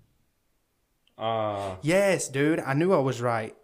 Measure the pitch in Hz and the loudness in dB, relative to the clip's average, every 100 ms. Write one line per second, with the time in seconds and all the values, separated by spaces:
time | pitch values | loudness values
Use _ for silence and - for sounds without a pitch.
0 | _ _ _ _ _ _ _ _ _ _ | _ _ _ _ _ _ _ _ _ _
1 | _ - 110 113 107 101 98 92 143 185 | _ -6 -2 0 -2 -2 -6 -4 0 2
2 | 202 165 - 135 147 156 - 139 175 180 | 2 0 -2 0 2 2 0 0 2 2
3 | 131 117 120 117 110 - | 2 0 -2 -2 -4 -8